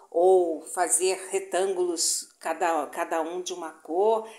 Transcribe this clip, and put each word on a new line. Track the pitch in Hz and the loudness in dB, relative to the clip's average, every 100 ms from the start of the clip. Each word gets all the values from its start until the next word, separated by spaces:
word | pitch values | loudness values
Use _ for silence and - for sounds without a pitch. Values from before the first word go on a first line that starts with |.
| - | -4
ou | - 180 185 170 156 | 4 6 6 4 -2
fazer | - - 170 - 185 185 - | -6 -2 0 2 0 -2 -4
retângulos, | 196 - 180 196 180 180 165 - - - _ | -6 -2 -2 0 0 -2 -2 -2 -2 -6 _
cada, | 170 160 180 160 139 | -6 -2 0 0 -2
cada | - 170 165 | -4 -4 -2
um | 156 180 | -2 -6
de | 180 | -8
uma | 180 160 | -10 -10
cor. | - - 165 214 220 220 | -12 -4 2 4 2 -2